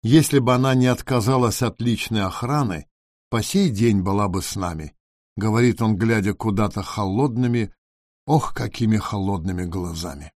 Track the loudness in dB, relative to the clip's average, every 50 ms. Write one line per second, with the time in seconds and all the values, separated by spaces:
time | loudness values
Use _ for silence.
0 | 4 6 6 6 6 6 2 2 4 4 2 4 2 2 4 4 4 4 2 0
1 | -2 -2 0 0 2 2 2 4 2 2 0 0 -2 -2 -2 -2 -2 -2 0 -2
2 | -2 -4 -2 -2 -2 -2 -4 -6 -4 -2 -2 -2 -2 -2 -4 -8 -10 _ _ _
3 | _ _ _ _ _ _ -4 -4 -2 0 0 2 2 2 2 2 4 4 4 2
4 | 2 0 0 0 0 0 -2 -4 -4 -6 -6 -6 -6 -6 -6 -8 -12 -14 _ _
5 | _ _ _ _ _ _ _ -2 0 2 2 4 4 2 2 2 0 0 2 2
6 | 2 2 2 2 0 -2 -2 -2 -2 -2 0 0 -2 -2 -4 -6 -8 -8 -6 -4
7 | -4 -2 0 0 0 0 0 0 0 0 0 0 -2 -4 -8 _ _ _ _ _
8 | _ _ _ _ _ 0 2 2 2 -2 -4 -6 -6 -6 -4 -2 0 2 2 0
9 | 0 -4 -4 -2 -2 -2 -2 -4 -4 -6 -6 -6 -6 -6 -6 -6 -6 -6 -6 -8
10 | -8 -10 -10 -12 -16 -18 _